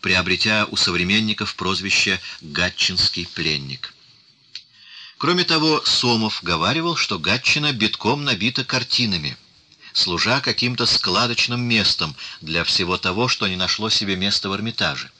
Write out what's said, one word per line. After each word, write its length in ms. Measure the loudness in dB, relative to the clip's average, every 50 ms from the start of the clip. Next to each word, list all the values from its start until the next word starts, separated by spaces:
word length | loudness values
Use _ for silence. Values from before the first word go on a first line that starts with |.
приобретя 640 | 0 2 2 2 2 2 0 2 2 2 2 2 2
у 100 | 0 0
современников 760 | 0 0 2 2 0 2 2 2 2 2 0 -2 -2 -4 -6 -4
прозвище 680 | -2 -2 -2 0 0 0 0 2 2 2 2 0 -2 -4 -10 -16 -14
"Гатчинский 840 | -14 -6 -2 0 0 0 0 0 -2 0 2 2 0 0 0 -2 -8 -8
пленник". 640 | -6 -4 -2 -2 -2 -2 -4 -8 -10 -12 -12 -16 -16 _ -20 _ -20 _ _ _ _ _ _ _ _ -18 -18 _ _ -20 -20 -20 -20 -20 -20 -20 -10
Кроме 280 | -2 0 2 2 2 2
того, 380 | 2 2 2 4 4 2 2 2
Сомов 560 | 2 0 2 4 4 4 4 2 0 -2 -2
говаривал, 540 | -2 -2 0 2 2 2 2 2 0 0 0
что 220 | 0 0 -2 -2 -2
Гатчина 540 | 0 0 0 0 2 0 0 2 2 0
битком 520 | 0 2 0 0 0 0 0 0 0 0 0
набита 380 | -2 -2 0 0 -2 0 -2
картинами, 760 | -2 -2 -2 -4 -2 0 0 0 2 0 0 -2 -4 -6 -8 -10 -18 -20 _ -20 _ _ -20 _ -20 -6 -2
служа 480 | -2 0 0 0 0 2 2 2 2
каким-то 420 | 0 -2 0 0 0 0 0 0 0
складочным 800 | 2 2 2 2 2 2 2 2 2 2 0 0 0 0 0
местом 520 | 0 2 2 4 4 2 2 0 -2 -4 -6 -10 -14 -14 -14 -14
для 200 | -8 -4 -2 0
всего 360 | 0 2 0 0 2 0 0 -2
того, 280 | 0 -2 0 2 2
что 220 | 0 0 0 0 -2
не 80 | 0
нашло 320 | 0 0 -2 0 -2 0 0
себе 280 | 0 0 0 0 0
места 340 | 0 0 0 0 0 -2 -2
в 40 | -4
Эрмитаже. 560 | -2 -4 -4 -2 -2 -2 -2 -2 -4 -10 -12 _ _